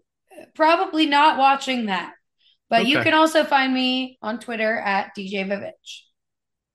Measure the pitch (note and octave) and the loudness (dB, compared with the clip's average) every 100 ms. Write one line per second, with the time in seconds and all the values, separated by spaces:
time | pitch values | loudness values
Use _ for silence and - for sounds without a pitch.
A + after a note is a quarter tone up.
0 | _ _ _ F4 - - D#4 E4+ F#4+ D#4 | _ _ _ -20 -16 0 2 2 0 0
1 | D4+ C#4+ D#4 B3+ C4+ C4+ C4+ B3+ G#3+ F3+ | 2 4 4 4 2 2 -2 -4 -2 -4
2 | - - _ _ _ _ - - A#3 C#4+ | -6 -16 _ _ _ _ -2 0 2 2
3 | D#4+ D#4 D#4+ D#4+ D4+ C#4 C4 B3+ B3+ B3+ | 2 4 4 2 2 0 0 -2 -2 -2
4 | B3+ - G#3+ A#3+ - A3+ A3 A3+ G3+ G3 | -6 -10 -10 -10 -10 -4 -4 -2 -2 -4
5 | - - F#3+ G3+ F#3+ G3+ - - - - | -4 -10 -10 -6 -6 -6 -8 -16 -20 -20
6 | _ _ _ _ _ _ _ | _ _ _ _ _ _ _